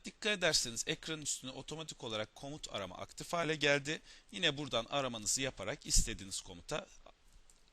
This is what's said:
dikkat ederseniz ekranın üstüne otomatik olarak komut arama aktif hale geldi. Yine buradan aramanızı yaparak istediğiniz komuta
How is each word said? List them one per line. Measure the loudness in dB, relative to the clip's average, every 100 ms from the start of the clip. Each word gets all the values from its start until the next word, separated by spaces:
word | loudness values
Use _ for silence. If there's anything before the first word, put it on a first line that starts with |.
| -8
dikkat | -2 0 4
ederseniz | 4 4 2 -2 -2
ekranın | -2 -2 -4
üstüne | -2 -4 -6
otomatik | -8 -8 -8 -8 -8
olarak | -4 -4 -4 -8
komut | -10 -8 -6
arama | -4 -4 -6
aktif | -10 -10 -2
hale | 0 2 4
geldi. | 6 6 2 -6 -8 -20 -14
Yine | 0 2 2
buradan | 0 -2 0
aramanızı | 0 -2 -2 0 0
yaparak | 0 -2 -4 -6 4
istediğiniz | 4 4 0 -6 -8
komuta | -8 -12 -6 -6 -6 -14 -20 -20 _ -20 -20 -20 _